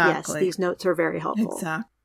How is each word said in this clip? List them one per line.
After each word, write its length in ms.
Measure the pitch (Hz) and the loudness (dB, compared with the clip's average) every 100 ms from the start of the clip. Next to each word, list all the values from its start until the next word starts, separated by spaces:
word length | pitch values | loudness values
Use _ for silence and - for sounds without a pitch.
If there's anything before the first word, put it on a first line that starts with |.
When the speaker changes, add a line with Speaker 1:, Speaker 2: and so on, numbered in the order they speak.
| 165 | 4
Speaker 1:
yes, 100 | 156 | 2
Speaker 2:
Exactly. 200 | 156 156 | -2 -2
Speaker 1:
these 180 | 185 170 | 0 0
notes 260 | 180 - | -2 0
are 100 | 190 | 0
very 260 | 165 165 170 | 2 0 0
helpful. 340 | 156 208 226 | -4 -2 -2
Speaker 2:
Exactly. 360 | - 175 160 226 _ | -2 -6 -6 -8 _